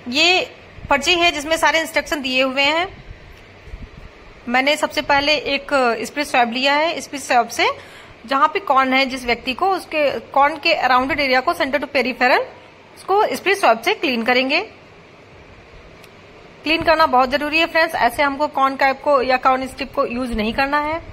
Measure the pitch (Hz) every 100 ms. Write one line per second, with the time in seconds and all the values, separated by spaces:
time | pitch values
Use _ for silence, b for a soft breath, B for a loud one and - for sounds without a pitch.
0 | - 254 330 370 - - - - - 277
1 | 330 349 339 302 285 320 320 311 320 302
2 | 285 320 262 254 262 262 277 311 370 -
3 | - - - - - - - - - -
4 | - - - - - 247 269 294 302 -
5 | 294 285 285 302 - 277 277 285 247 220
6 | 240 - 294 269 240 240 277 285 320 311
7 | - 277 - 254 226 - 381 554 B B
8 | B B 226 269 302 381 - 269 262 262
9 | 269 262 247 233 262 247 370 370 - 311
10 | 285 233 220 - 285 311 339 311 254 254
11 | 269 302 277 254 262 349 294 277 285 -
12 | 233 240 254 339 508 - - - - -
13 | - 392 381 269 - 392 320 226 349 440
14 | 339 240 226 247 262 311 427 - - -
15 | - - - - - - - - - -
16 | - - - - - - 294 330 330 311
17 | 320 254 262 269 294 311 330 330 320 -
18 | 233 233 285 277 294 285 269 269 277 262
19 | - 277 254 262 262 262 262 - 254 -
20 | 262 240 254 226 214 226 269 294 294 320
21 | -